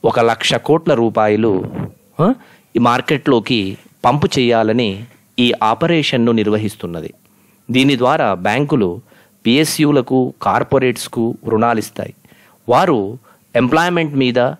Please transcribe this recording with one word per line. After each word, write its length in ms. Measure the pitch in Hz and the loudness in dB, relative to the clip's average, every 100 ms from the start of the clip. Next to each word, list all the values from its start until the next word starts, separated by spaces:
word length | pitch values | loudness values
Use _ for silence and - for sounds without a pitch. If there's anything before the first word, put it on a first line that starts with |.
| 117 | 0
ఒక 140 | 117 | 2
లక్ష 340 | 117 113 - | 0 0 -2
కోట్ల 400 | 123 - 160 165 | -4 0 0 2
రూపాయలు, 680 | 131 113 107 107 104 113 92 - - - - _ - | 2 2 2 2 2 2 0 -4 -8 -10 -12 _ -2
ఆ, 120 | 175 262 - - _ 117 | 0 0 -8 -20 _ 0
ఈ 40 | |
మార్కెట్లోకి 960 | 120 123 - 147 - 120 101 120 95 - _ _ - | 2 0 -2 -2 2 0 2 -2 -2 -8 _ _ 0
పంపు 220 | 143 185 - | 0 0 0
చేయాలని 640 | 120 113 110 113 113 95 120 _ _ - | 2 2 2 0 -2 -4 -12 _ _ 0
ఈ 140 | 120 113 | 0 2
ఆపరేషన్ను 680 | 110 113 165 165 143 131 117 | 0 0 0 0 0 0 0
నిర్వహిస్తున్నది. 840 | 113 104 107 104 - 90 82 78 - _ _ _ _ - | 2 0 0 -4 -8 -12 -12 -14 -18 _ _ _ _ -4
దీని 260 | 127 135 131 | 0 2 2
ద్వారా 360 | 127 156 123 | 0 0 0
బ్యాంకులు 680 | 92 98 113 143 147 95 87 _ _ _ _ - | -2 -2 -2 0 0 -2 -4 _ _ _ _ 0
పిఎస్యూలకు, 880 | 131 156 - 151 147 123 131 127 - | 2 0 0 2 2 2 -2 -2 -4
కార్పొరేట్స్‌కు 960 | - 110 123 139 127 120 - - 113 107 - | -2 -2 0 0 0 -2 -8 -4 -4 -4 -2
రుణాలిస్తాయి. 640 | 110 117 117 - - - - _ _ _ _ - | 0 0 0 -4 -10 -12 -14 _ _ _ _ 0
వారు 500 | 123 180 131 98 123 _ _ _ 120 | 2 2 0 -2 -10 _ _ _ -2
ఎంప్లాయ్‌మెంట్ 600 | 123 156 175 175 160 139 | 2 2 2 0 -2 0
మీద 200 | 127 120 123 | 0 2 0